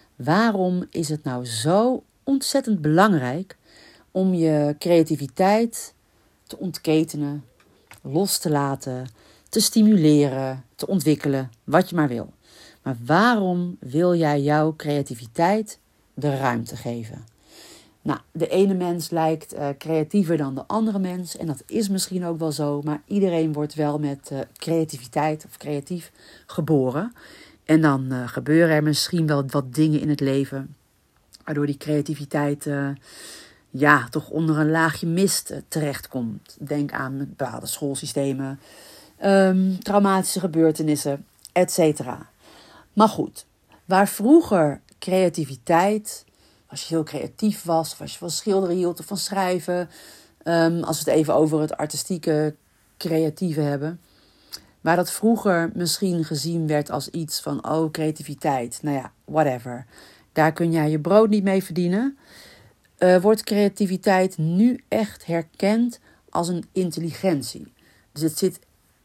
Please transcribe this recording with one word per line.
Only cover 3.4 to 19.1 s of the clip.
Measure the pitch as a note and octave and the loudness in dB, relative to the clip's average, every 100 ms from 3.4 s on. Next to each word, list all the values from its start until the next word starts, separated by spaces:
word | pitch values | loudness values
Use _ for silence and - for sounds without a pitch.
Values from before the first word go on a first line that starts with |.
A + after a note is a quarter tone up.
| F#3+ - _ - - - _ | -8 -16 _ -20 -20 -20 _
om | F#3+ F#3+ | -2 0
je | F3+ D#3+ D3+ D3 D3 | 2 2 2 2 0
creativiteit | F3 E3+ D#3 D#3 C#3+ - F#3+ G#3+ A#3 - - _ _ _ _ _ | 4 4 4 0 -4 0 2 4 0 -4 -16 _ _ _ _ _
te | - - | -20 -10
ontketenen, | F#3 - - D#3 D#3 D3+ C#3+ D3 - _ _ _ _ - | -8 -6 0 2 2 -2 -6 -6 -12 _ _ _ _ -18
los | - C#3+ G3 - | -4 -2 0 -2
te | E3+ | -2
laten, | D3 C#3 C3+ - B2+ B2+ - _ _ _ | 0 0 -4 -6 -10 -10 -16 _ _ _
te | - | -2
stimuleren, | - - G#3+ G#3 D#3 D3 C#3+ C3 C3+ C3+ - - | 2 4 6 8 6 6 4 0 -4 -6 -12 -10
te | - | -4
ontwikkelen, | F#3+ D#3 D3 D3+ C3+ C3 - | 0 2 0 0 -2 -4 -12
wat | - D#3 F#3 | 0 2 2
je | F3 | 0
maar | D3 | -2
wil? | A#2+ - - _ - - _ | -2 -8 -14 _ -20 -20 _
Maar | - A#2+ A#2 | -8 -6 0
waarom | D#3+ A#3 A#3 F#3+ F3+ F3 F3+ | 2 4 2 0 0 -2 -6
wil | C3 C#3 F3+ F3 | -4 0 2 4
jij | D#3 D3 | 2 2
jouw | C#3+ D3+ D#3 D#3 | 2 2 2 -2
creativiteit | D3+ D3 C#3 A#2 A#2 - E3+ G#3+ G#3+ - _ _ _ | -4 -2 -4 -8 -8 0 2 2 -2 -12 _ _ _
de | - D3 C#3 | -6 -4 0
ruimte | C3 A#2 A2+ A2 | -2 -2 -4 -10
geven? | B2 A#2+ A2 - A2+ _ _ - - - _ _ | -10 -10 -10 -16 -20 _ _ -20 -20 -20 _ _
Nou, | - C#3 _ | -8 -8 _
de | E3+ E3 | -6 -2
ene | F#3 G3 | 2 2
mens | F#3+ F3+ F3 | 2 -2 -4
lijkt, | D#3+ | -4